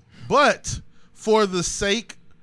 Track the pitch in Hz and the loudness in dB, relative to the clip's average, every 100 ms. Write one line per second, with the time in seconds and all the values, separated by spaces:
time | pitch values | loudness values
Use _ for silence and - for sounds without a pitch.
0 | _ - - 254 262 - - - - - | _ -18 -2 2 2 0 -6 -10 -12 -20
1 | - - 220 214 202 180 160 - 202 226 | -20 -6 2 2 2 -2 -4 -4 -2 -2
2 | - - - - | -6 -18 -20 -20